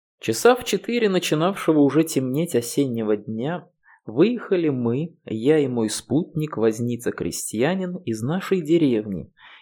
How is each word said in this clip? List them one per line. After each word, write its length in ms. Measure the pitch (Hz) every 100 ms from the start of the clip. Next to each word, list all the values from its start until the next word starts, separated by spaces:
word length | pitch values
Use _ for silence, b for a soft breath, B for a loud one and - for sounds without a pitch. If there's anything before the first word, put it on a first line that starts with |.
| _ _
Часа 360 | - 151 233 247
в 80 |
четыре 440 | - 190 - 240 214
начинавшего 720 | 185 180 151 175 196 - 156
уже 220 | 139 143
темнеть 520 | 160 143 131 135 175 120
осеннего 600 | 117 - 139 113 107 104
дня 540 | 101 110 135 175 - _ b b -
выехали 600 | 113 208 240 - 185 160
мы, 460 | 127 117 123 170 _ -
я 340 | 110 123 156
и 80 | 135
мой 240 | 120 110
спутник, 680 | - - 131 185 156 151 -
возница-крестьянин, 1400 | 113 110 120 120 104 - 85 - - 107 139 190 185 180
из 260 | - 110
нашей 380 | 123 180 - 190
деревни 680 | 156 170 147 113 107 90 65 _ B B